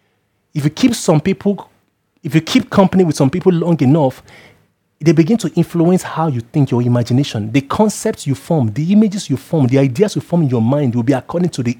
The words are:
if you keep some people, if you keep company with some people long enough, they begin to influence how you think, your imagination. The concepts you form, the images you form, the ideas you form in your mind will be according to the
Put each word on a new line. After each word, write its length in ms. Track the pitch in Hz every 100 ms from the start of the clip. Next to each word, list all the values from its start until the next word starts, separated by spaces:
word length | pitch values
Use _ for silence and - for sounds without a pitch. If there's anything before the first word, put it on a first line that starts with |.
| _ _ _ _ _
if 100 | 156
you 60 | 147
keep 240 | - 262
some 260 | 226 - 151
people, 480 | 190 185 202 196 - _ _ _ _ _
if 120 | 156
you 60 | 156
keep 300 | - 254 -
company 340 | - 185 190
with 100 | 175
some 140 | - 135
people 240 | 180 190
long 260 | 170 175 165
enough, 400 | 123 160 135 - - - - _ _ _ _ -
they 140 | 151
begin 240 | 160 160 233
to 160 | 151
influence 480 | 170 165 170 160 277
how 260 | - - 160
you 120 | 120
think, 300 | - 156 135
your 100 | 120
imagination. 720 | 123 123 117 123 143 110 110
The 80 | 139
concepts 640 | 135 - 214 - - - 143
you 80 |
form, 380 | 127 - 165 113
the 180 | 104 165
images 380 | 208 220 196 -
you 80 | 131
form, 300 | - 165 123
the 120 | 135
ideas 380 | 139 120 208 151
you 60 |
form 220 | - 175
in 40 | 143
your 140 | 120
mind 320 | 113 143 135
will 80 | 120
be 100 | 117
according 380 | 131 - 151 175
to 120 | -
the 140 | 117